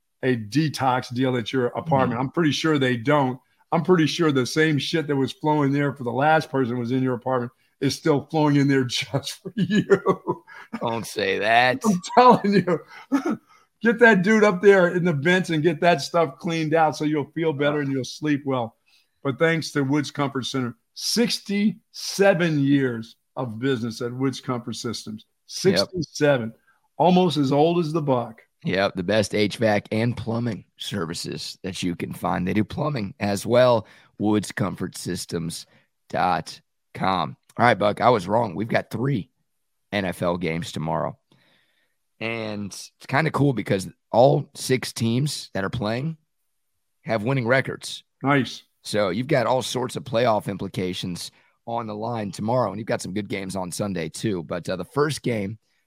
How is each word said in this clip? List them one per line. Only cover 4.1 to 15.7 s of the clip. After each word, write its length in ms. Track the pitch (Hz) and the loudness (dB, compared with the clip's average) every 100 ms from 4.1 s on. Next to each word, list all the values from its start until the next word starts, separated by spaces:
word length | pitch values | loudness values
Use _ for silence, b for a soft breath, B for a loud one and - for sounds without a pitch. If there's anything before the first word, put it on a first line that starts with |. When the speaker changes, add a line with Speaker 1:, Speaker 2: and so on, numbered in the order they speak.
| - 160 | 2 0
Speaker 1:
the 160 | 135 120 | 2 0
same 320 | 156 156 147 | 2 2 2
shit 260 | - 165 147 | -2 -4 -2
that 100 | 143 | -2
was 160 | 127 | -2
flowing 400 | - 156 151 139 | -2 -2 2 2
there 220 | 143 143 | 0 -2
for 100 | 139 | -4
the 80 | 120 | -6
last 380 | 117 147 160 151 | 0 2 2 2
person 240 | 135 123 | -2 0
who 60 | 123 | -2
was 120 | 117 | -2
in 120 | 131 | 0
your 100 | 131 | 0
apartment 380 | 120 127 131 123 _ _ - | -2 -2 -2 -2 _ _ -4
is 140 | 143 - | -4 0
still 300 | 165 143 143 | 0 0 0
flowing 240 | 156 151 143 | 0 4 4
in 120 | 139 | 4
there 160 | 135 | 2
<laughs> 20 | 123 | 0
just 580 | - - 139 - - | -2 -4 -4 -6 -12
for 100 | 190 220 | -10 -4
you. 840 | 175 208 185 190 214 180 - - - B B 226 | 0 0 2 2 2 -2 -2 -8 -8 B B -8
Speaker 2:
Don't 240 | 120 113 101 | -4 -4 -6
say 320 | - 98 101 | -4 -2 0
that. 460 | 104 117 127 127 220 | 4 4 4 2 0
Speaker 1:
I'm 160 | 180 - - | -2 2 6
telling 360 | 247 226 202 202 | 8 8 4 2
you. 840 | 180 165 - - - 269 349 240 | 2 0 -4 -20 -4 -2 -2 -6
<laughs> 60 | b b b _ | b b b _
Get 180 | 220 233 | 2 6
that 240 | 233 202 | 8 6
dude 200 | 180 220 | 6 4
up 180 | 208 185 | 4 4
there 280 | 202 196 175 | 6 6 6
in 160 | 175 170 | 2 0
the 80 | |
vents 380 | 147 143 185 180 | 2 2 2 2
and 120 | 160 | 0
get 160 | 160 | 2